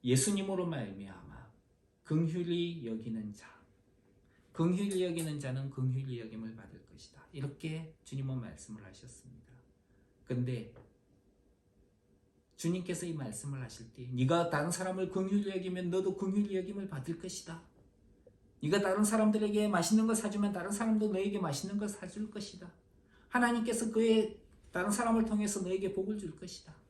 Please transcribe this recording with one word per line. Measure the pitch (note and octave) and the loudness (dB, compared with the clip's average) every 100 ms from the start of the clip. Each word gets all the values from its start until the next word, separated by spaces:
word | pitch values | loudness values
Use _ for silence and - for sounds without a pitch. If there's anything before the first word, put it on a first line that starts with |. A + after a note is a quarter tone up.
예수님으로 | B2 C3 - G3+ F#3+ F#3 F3 | 6 4 4 2 0 0 0
말미암아 | D3 G2+ G2 G2+ - - - - - _ _ _ _ | -2 -6 -8 -14 -16 -16 -18 -20 -20 _ _ _ _
긍휼히 | - D#3 E3 F3 E3+ F3 E3+ E3 A#2 | 0 2 2 0 0 0 0 -4 -6
여기는 | A2 A#2 A2 G#2 | -4 -4 -6 -6
자, | G#2 - - - _ _ _ _ _ _ _ _ | -10 -18 -20 -20 _ _ _ _ _ _ _ _
긍휼히 | - E3 F3+ G3+ F#3 | 0 2 2 0 0
여기는 | F3+ E3 D#3+ D3 | 0 0 -4 -4
자는 | C#3 C3 C#3 | -4 -4 -4
긍휼히 | C3+ C3 B2+ C3+ A#2+ | -2 0 0 -4 -6
여김을 | G#2+ G#2+ A2+ A2 | -8 -8 -10 -10
받을 | F#2+ F2 - | -16 -20 -20
것이다. | - - - - | -20 -20 -20 -16
이렇게 | C#3 C#3 - D#3+ D#3+ D#3+ - | -8 -8 -6 -8 -6 -10 -16
주님은 | - C3+ C3+ C3 | -10 -6 -4 -4
말씀을 | A2 D2+ - G#2+ | -6 -14 -14 -14
하셨습니다. | G2 - B2 - - - - - _ _ _ _ _ _ | -16 -20 -20 -20 -20 -20 -20 -20 _ _ _ _ _ _
근데 | - B2 A#2+ A#2+ G#2+ - - _ _ _ _ _ _ _ _ _ _ _ _ _ _ _ _ - | -4 -2 -2 -4 -6 -16 -20 _ _ _ _ _ _ _ _ _ _ _ _ _ _ _ _ -4
주님께서 | E3 F3+ F3 F3 F3 | -2 0 -2 -4 -4
이 | |
말씀을 | D#3 B2+ - C#3+ C3+ | -4 -6 -6 -6 -6
하실 | B2 - A2+ | -8 -12 -18
때 | - B2 | -14 -6
"네가 | B2 C3 E3+ E3+ | 2 4 4 4
다른 | D3+ D#3 | 2 0
사람을 | F3 F#3 F#3 F#3 | 0 -2 -2 0
긍휼히 | F#3+ F#3+ G3+ G3+ | 0 2 2 2
여기면 | F#3+ F#3 F3+ F3+ | -2 -2 -2 0
너도 | F#3 F#3 F#3+ | 2 2 0
긍휼히 | F#3+ G3+ G3+ F#3+ | 0 2 2 0
여김을 | F#3 G3+ F#3+ | -2 -6 -6
받을 | C#3+ C3+ E3 | -6 -6 -6
것이다. | F#3 - - E3+ - - - _ - _ - _ _ _ | -8 -10 -10 -14 -16 -20 -20 _ -20 _ -20 _ _ _
네가 | D3+ G3 | 0 2
다른 | G3 G3 | 2 4
사람들에게 | G#3+ A3 G#3+ G#3+ G#3 G#3 G#3 | 4 6 4 4 2 2 2
맛있는 | F3+ E3+ A3 A3 | 2 4 4 6
거 | |
사주면 | G#3+ G#3 G#3 G3+ | 2 0 0 0
다른 | F3+ F3+ | 0 -4
사람도 | G#3 A3+ A3 G#3 | -2 2 4 4
너에게 | F#3 G3+ G3+ | 2 0 0
맛있는 | E3+ C#3 F#3+ G3+ | 0 -2 -2 -2
거 | G#3 | -2
사줄 | - F3+ G#3 G#3+ | -4 -10 -6 -6
것이다. | G#3 G3+ - F3+ - _ - _ - - | -6 -10 -12 -16 -18 _ -20 _ -20 -2
하나님께서 | B3 A#3+ A#3 A#3 A3+ A3+ | 4 4 4 2 0 2
그의 | A3 A3+ A3 G#3+ - - - - | 4 8 6 4 -4 -20 -20 -6
다른 | F3+ G3 | -2 2
사람을 | G#3 A#3 A3+ | 2 4 4
통해서 | A3 G#3+ G#3 G3 | 4 2 0 0
너에게 | F3+ F#3+ F#3+ | -2 0 0
복을 | - G3 G#3+ | -2 -2 -4
줄 | F3+ - | -6 -10
것이다." | F3+ - - D#3 - | -14 -14 -18 -20 -20